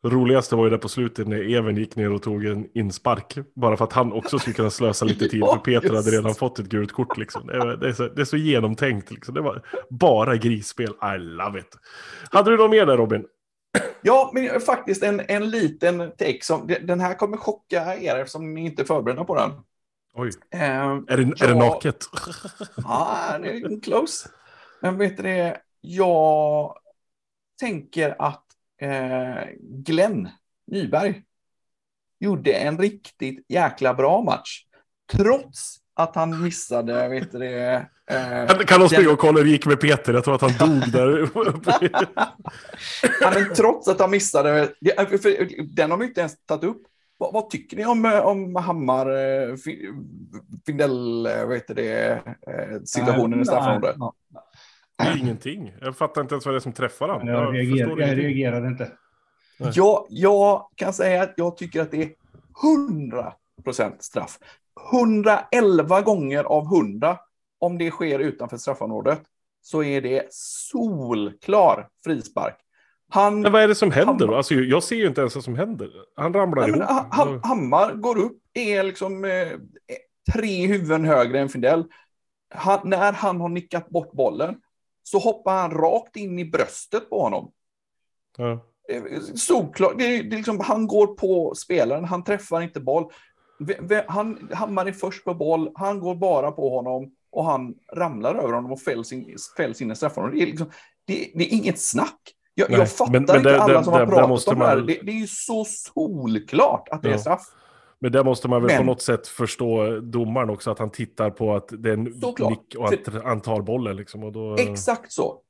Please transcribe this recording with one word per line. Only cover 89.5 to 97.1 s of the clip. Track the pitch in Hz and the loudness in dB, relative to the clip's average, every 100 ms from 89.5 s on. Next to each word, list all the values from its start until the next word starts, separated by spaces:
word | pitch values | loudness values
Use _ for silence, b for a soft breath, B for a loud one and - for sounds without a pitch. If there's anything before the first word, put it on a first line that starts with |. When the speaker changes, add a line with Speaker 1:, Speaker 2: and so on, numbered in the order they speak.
| 262 156 - 185 - | 0 0 0 0 2
Speaker 2:
Det | |
är, | 247 240 | -2 -2
det | 214 | -4
är | 220 | -6
liksom, | 220 214 | -4 -4
han | 202 220 220 | -2 -2 0
går | 208 208 | 4 4
på | 208 190 180 156 - | 2 0 0 0 -6
spelaren, | - 180 117 143 | -4 0 0 0
han | 175 180 | -4 -6
träffar | 175 202 202 165 | -4 -6 -2 -4
inte | 170 151 | -4 -8
boll. | 131 156 165 b b b _ _ | -2 -2 -2 b b b _ _
Ve-, | 151 - | -8 -8
ve-, | 170 214 - | -2 -2 -2
han, | 185 214 220 - | -6 -6 -8 -12
Hammar | - 208 196 185 | -8 -4 -4 -4
är | |
först | 190 185 190 | -6 -8 -8
på | - | -8
boll, | 175 156 165 156 | -4 0 0 -2
han | 156 196 202 | -4 -4 -4
går | 175 | -6
bara | 175 185 156 147 | -2 0 2 0
på | 143 139 127 | -2 -2 -2
honom | 123 127 135 | -4 -6 -8